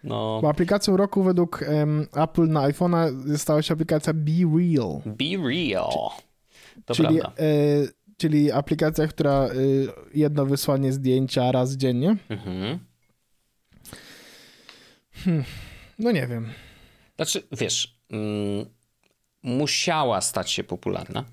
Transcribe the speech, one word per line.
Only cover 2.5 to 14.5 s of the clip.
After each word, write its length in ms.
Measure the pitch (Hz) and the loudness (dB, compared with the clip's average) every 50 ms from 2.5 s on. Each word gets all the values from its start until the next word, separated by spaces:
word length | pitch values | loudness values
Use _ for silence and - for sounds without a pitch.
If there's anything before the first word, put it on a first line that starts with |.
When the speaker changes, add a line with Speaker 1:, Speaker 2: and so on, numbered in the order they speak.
| 156 151 135 143 | 4 2 2 2
Speaker 2:
iPhone'a 680 | 143 - 180 175 175 165 165 156 127 135 131 143 147 | 2 2 2 2 4 2 2 0 -2 -4 -4 -4 -2
stała 240 | 147 - - 151 151 | -2 0 2 2 2
się 120 | 156 - 165 | 2 0 -2
aplikacja 400 | 156 160 - 165 151 - - 160 | -2 0 0 0 0 0 0 -2
Be 180 | 160 151 151 156 175 180 165 151 | 0 0 0 2 2 2 4 4
Real. 440 | 160 180 175 160 139 117 92 73 71 - | 2 2 4 2 2 0 0 -6 -6 -8
Speaker 1:
Be 440 | 107 104 113 131 156 185 196 165 123 | -10 -6 -6 -4 -4 -2 -2 -2 -2
Real. 400 | 127 175 175 135 98 90 82 - - 76 55 - - - - _ _ _ _ _ _ - - - - - - | 0 0 0 0 0 -2 -2 -2 -2 -2 -4 -6 -8 -10 -20 _ _ _ _ _ _ -20 -20 -20 -20 -20 -6
To 100 | - 120 | -4 2
Speaker 2:
Czyli, 240 | - 160 - 160 160 | 2 4 4 4 2
Speaker 1:
prawda. 240 | - - - - 160 | 2 -2 -4 -2 0
Speaker 2:
e, 40 | 156 151 147 147 147 147 147 143 - - _ _ - _ | 2 4 4 4 4 4 2 0 -2 -4 _ _ -20 _
czyli 340 | _ - 160 151 147 147 147 | _ 0 2 4 4 4 4
aplikacja, 560 | 117 135 143 - 165 151 170 156 156 - 151 | 2 0 0 0 0 2 2 0 2 0 -2
która, 420 | 156 - - 160 143 139 139 135 120 | -2 0 0 2 2 4 4 2 0
y, 380 | - 131 131 139 135 135 135 123 - - - - - | 0 0 2 2 2 2 0 -2 -4 -12 -18 -6 0
jedno 320 | 143 151 151 147 143 139 | 2 2 2 2 0 2
wysłanie 480 | 135 139 135 - - 139 135 135 135 131 | 2 0 0 0 0 0 2 2 0 -2
zdjęcia 580 | 139 135 131 127 131 135 127 - 135 123 123 | 0 2 2 2 2 2 0 0 0 2 2
raz 220 | 127 127 127 131 139 | 2 2 0 0 -2
dziennie. 420 | 131 135 127 123 120 135 180 220 196 - - | -2 0 0 0 2 2 2 0 0 -2 -10
Speaker 1:
Mhm. 500 | 110 98 - 98 90 92 95 107 147 180 - _ _ _ _ _ _ _ _ _ _ _ _ _ _ _ _ _ _ - _ - - - - - - - - - - - - - | -12 -10 -8 -8 -6 -6 -4 -6 -6 -8 -10 _ _ _ _ _ _ _ _ _ _ _ _ _ _ _ _ _ _ -20 _ -20 -20 -20 -20 -20 -20 -20 -20 -20 -20 -20 -20 -20